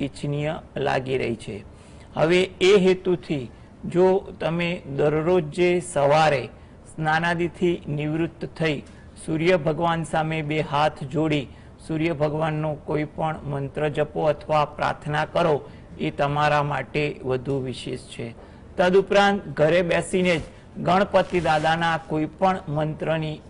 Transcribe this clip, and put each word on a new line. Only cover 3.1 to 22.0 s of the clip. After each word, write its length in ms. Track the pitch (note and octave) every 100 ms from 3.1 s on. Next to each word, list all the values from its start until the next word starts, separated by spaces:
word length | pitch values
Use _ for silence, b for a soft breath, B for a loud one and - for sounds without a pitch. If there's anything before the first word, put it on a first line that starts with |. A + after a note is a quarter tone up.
| F3+ - D3 A#2 B B - -
જો 480 | E3+ F#3 F#3+ - -
તમે 420 | D#3+ E3+ E3+ F3+ C#3+ C#3
દરરોજ 480 | D3 D#3 D#3+ F3+
જે 360 | D3+ D#3+ F3 F3+
સવારે 680 | F3 C#3+ C#3+ D3+ D#3 C#3 A#2+ B B B - -
સ્નાનાદિથી 840 | D#3 D#3+ E3+ E3+ E3+ - F3 E3+ -
નિવૃત્ત 580 | D3 D3+ D#3+ E3 - D#3
થઈ 380 | - D#3+ C#3+ B B B - -
સૂર્ય 320 | D#3 E3 F#3
ભગવાન 460 | D3+ D3+ E3+ E3
સામે 380 | D#3 E3 D#3 D#3+
બે 200 | D3+ D#3
હાથ 420 | C#3+ C#3 D#3 D3+
જોડી 440 | C#3 D3+ D#3 D3 - B B - -
સૂર્ય 260 | D#3 E3
ભગવાનનો 600 | D3 D3+ D3+ D#3+ D3+ D#3
કોઈ 300 | D3 - D3+
પણ 360 | D3+ - D#3+ D#3
મંત્ર 460 | C#3 C#3 C#3 D3+ D3+
જપો 340 | D3 D3+ E3
અથવા 420 | D#3+ C#3+ - D3+ D3
પ્રાર્થના 600 | - C#3 C#3 D3+ D3+ D#3
કરો, 440 | - E3+ C#3 B B B -
એ 120 | D#3+
તમારા 520 | - C#3+ C#3+ D3+ D3
માટે 560 | D3 C3+ C#3 D3 D3 -
વધુ 360 | B2+ B2+ B2+ C#3
વિશેષ 400 | B2+ A#2+ C3+ B2+
છે. 360 | - - A#2 A2+ B B - -
તદુપરાંત 640 | F3+ F#3+ F#3+ G3+ G3+ G3+
ઘરે 400 | F3 C#3+ D3+ F3
બેસીને 560 | F3 E3+ D#3+ F#3 F3+ E3
જ 40 | - B B -
ગણપતિ 600 | D3+ F#3 G3 F#3+ F3+ F3+
દાદાના 580 | E3 D#3 D#3 E3 E3+
કોઈ 280 | D#3+